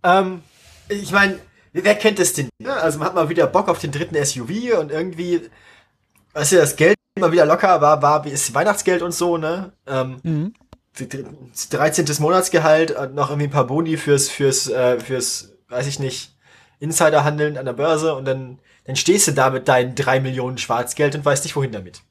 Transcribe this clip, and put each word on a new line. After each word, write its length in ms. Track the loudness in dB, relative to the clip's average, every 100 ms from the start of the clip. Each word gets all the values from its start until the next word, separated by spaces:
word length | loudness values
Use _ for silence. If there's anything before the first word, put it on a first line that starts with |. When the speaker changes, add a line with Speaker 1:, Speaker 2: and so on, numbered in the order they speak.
Speaker 1:
ähm, 380 | 4 2 2 -6 _ _ -20 -20 -10
ich 240 | -8 -2
mein, 280 | 2 2 0 -14 _ _
wer 220 | 0 2 4
kennt 240 | 2 2
es 140 | 0
denn? 160 | 0 -6 _
Ja, 140 | -6 -2
also 220 | -2 -2
man 80 | -2
hat 60 | 0
mal 140 | 0
wieder 180 | 2 4
Bock 200 | 2 0
auf 120 | -2
den 120 | -4
dritten 240 | -6 -4 -2
S 220 | -2 -4
U 80 | -6
V 320 | -6 -2 -2
und 120 | 0
irgendwie, 500 | -4 -6 -6 -2 -2 -4 _ _ _ _ _ _ _ _
weißt 200 | -4 2
du, 40 | 4
das 180 | 4 4
Geld 200 | 4 4 _ -2
immer 160 | 2
wieder 140 | 4 4
locker 360 | 4 4 4
war, 200 | 4 4
war, 220 | 4 2
wie 60 | -2
ist 240 | -6 -2
Weihnachtsgeld 480 | 0 0 0 0 0
und 120 | -2
so, 240 | -2 -2 0
ne? 360 | -2 -6 -8 _ -6
Ähm, 340 | -4 -4 -6
Speaker 2:
Mhm. 300 | -4 -4 -4 -8 _ -20 _ -16
Speaker 1:
die 120 | -12
dr-, 160 | -12 -14 -18 -18 -14 -8
dreizehntes 500 | 0 0 0 -2 0
Monatsgehalt 720 | 2 2 2 2 4 4 2
und 220 | -2 -6 -4
noch 140 | -2
irgendwie 180 | -2 -2
ein 40 |
paar 160 | 0 0
Boni 300 | -2 -2 -4
fürs, 320 | 2 2 2
fürs, 400 | 0 0 0 -2
äh, 300 | 0 2 0
fürs, 520 | -2 -4 -4 -8 -12 _ _
weiß 200 | -6 -6
ich 120 | -4
nicht, 380 | -6 -8 -14 _ _ _ _ _
Insiderhandeln 760 | -6 2 4 4 2 0 -4 -4
an 80 | -8
der 80 |
Börse 420 | -2 0 2 0 -2
und 80 | -4
dann, 340 | -6 -8 -18 _ _ -8
dann 100 | -2
stehst 320 | 2 4 2
du 60 |
da 160 | 2 2
mit 180 | 2 2
deinen 260 | 2 2
drei 260 | -2 0 0
Millionen 360 | 0 -4 -6 -8
Schwarzgeld 580 | -4 -4 -4 -2 -2 0
und 100 | 0
weißt 180 | 0
nicht, 120 | -2 -4
wohin 140 | -4
damit. 280 | -6 -14 -20 _